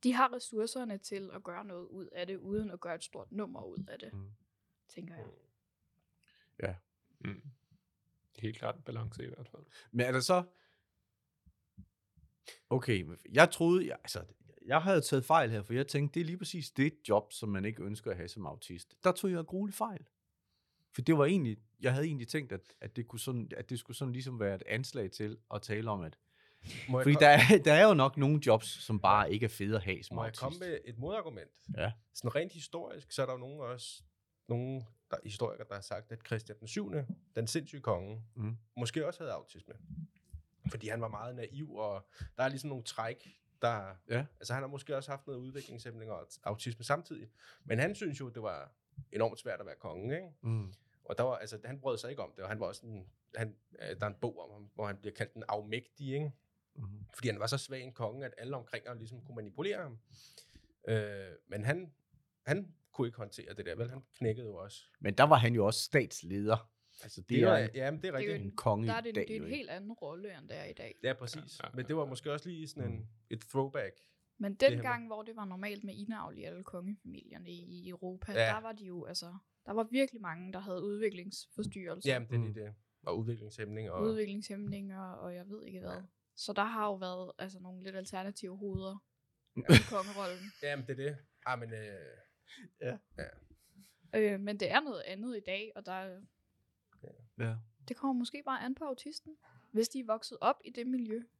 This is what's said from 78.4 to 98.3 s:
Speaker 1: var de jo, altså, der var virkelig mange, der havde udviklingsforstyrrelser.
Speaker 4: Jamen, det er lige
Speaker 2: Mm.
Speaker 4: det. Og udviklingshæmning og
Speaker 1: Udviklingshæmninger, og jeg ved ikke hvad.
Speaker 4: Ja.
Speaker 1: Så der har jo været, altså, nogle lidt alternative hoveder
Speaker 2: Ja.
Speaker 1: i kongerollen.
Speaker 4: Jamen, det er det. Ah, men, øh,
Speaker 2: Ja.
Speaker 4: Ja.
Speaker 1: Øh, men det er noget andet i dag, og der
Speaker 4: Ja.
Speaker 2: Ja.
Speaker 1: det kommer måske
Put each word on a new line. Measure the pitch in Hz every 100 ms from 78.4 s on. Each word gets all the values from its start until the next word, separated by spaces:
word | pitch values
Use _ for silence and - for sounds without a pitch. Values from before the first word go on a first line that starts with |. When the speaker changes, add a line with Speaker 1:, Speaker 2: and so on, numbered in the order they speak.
| - 214
Speaker 1:
var | 220
de | 220 190
jo, | 180 -
altså, | 180 170 185 _ _ -
der |
var | 208 226
virkelig | 247 269 240
mange, | 185 160 185
der | 185
havde | 196 185
udviklingsforstyrrelser. | 202 202 220 180 185 - - - 214 196 175 - 139
Speaker 4:
Jamen, | 127 117
det | 120
er |
lige | 113
Speaker 2:
Mm. |
Speaker 4:
det. | 107 104 107 _ _ -
Og | 90
udviklingshæmning | 113 113 107 110 107 107 110
og | 90
Speaker 1:
Udviklingshæmninger, | 220 220 208 202 208 202 208 202 196 190
og | 190 180 180 180
jeg | 190
ved | 208 -
ikke | 185
hvad. | 180 180
Speaker 4:
Ja. | 185 _ _ -
Speaker 1:
Så | -
der | 202
har | 208 226 214
jo | 190
været, | 185 180 180 -
altså, | 190 190
nogle | 185 185
lidt | 190 190
alternative | 190 190 190 202 190 190
hoveder | 202 190 190 196 _ _ _ _ _ -
Speaker 2:
Ja. |
Speaker 1:
i | - - -
kongerollen. | 208 196 202 190 180 202 -
Speaker 4:
Jamen, | 143 143 117
det | 131
er | 139
det. | 147 - _ 123
Ah, | 123
men, | 117
øh, | 113 107 98 71 - _ _ _ - 220 _
Speaker 2:
Ja. | - 196 _ -
Speaker 4:
Ja. | - - - - _ - - _ - 220 214
Speaker 1:
Øh, | 196
men | 202 208
det | 185
er | 240
noget | 302 196
andet | - 190 233 233
i | 202
dag, | 190 220 202
og | 202
der | 185 190 185 202 _ _ _ _ _ _ _
Speaker 4:
Ja. | - - - - 113
Speaker 2:
Ja. | 113 - _ -
Speaker 1:
det | 247
kommer | 269 254
måske | 240